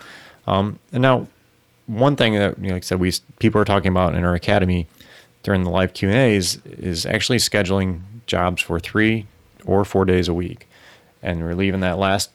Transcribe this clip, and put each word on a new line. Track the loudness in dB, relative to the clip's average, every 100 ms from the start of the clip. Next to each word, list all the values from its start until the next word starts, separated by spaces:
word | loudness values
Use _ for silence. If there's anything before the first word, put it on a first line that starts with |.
| -20 -20 -20 -12 -2
Um, | 0 0 -6 _
and | 0
now | 4 2 0 _ _ _ _ _ -8
one | 0 2 2
thing | 2 2
that, | 0 -2
you | -4
know, | -6
like |
I | -2
said, | 0
we | 0
s-, | -2 -8 -2
people | 0 2
are | 2
talking | 2 2
about | 2 2 2
in |
our | 0 0
academy | 0 2 2 0 -4 _ -20 -20 -20 _
during | -2 0
the | 0
live | 0 0
Q | 0 0
and | 2
A's | 4 2 0 -6 -12
is | -10 -6 -6 -2
actually | -2 0 0
scheduling | 0 0 0 0 -2 -4 -10 -16 -6
jobs | -2 0 -2
for | -4 -6
three | -4 0 2 0 -4 _ _ _ 0
or | 0
four | 2 2 2
days | 2 0
a |
week. | -2 -6 -10 -20 _ -20 -20 _ _
And | -8 -6
we're | -4 -2
leaving | 0 0
that | -2 0
last | 0 0 -2